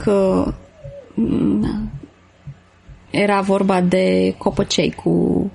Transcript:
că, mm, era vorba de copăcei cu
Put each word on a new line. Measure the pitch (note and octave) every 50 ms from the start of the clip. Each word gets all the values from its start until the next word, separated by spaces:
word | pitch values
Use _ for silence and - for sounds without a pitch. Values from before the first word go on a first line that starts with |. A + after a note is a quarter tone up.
| -
că, | A3 G3+ G3 F#3+ F#3+ F#3+ F#3 - - - - - - - - - - - - - - -
mm, | - A3+ - - - - - - G#3 A3 - A3 G#3 A3 G#3+ - C#3 - - - _ _ _ _ _ - - - - _ _ _ _ _ - - - - -
era | - D#3+ G3+ G3+ G3+ G3
vorba | F#3+ G3 F#3+ G3 G3 F#3+ F#3+ F3+
de | F3+ F3+ F3+ F#3 F#3 F#3 F#3 F#3 F#3 F#3 F#3 -
copăcei | - G3+ - - G3 - - - D3 -
cu | - - - E3+ E3+ E3+ - F3 E3+ - - G3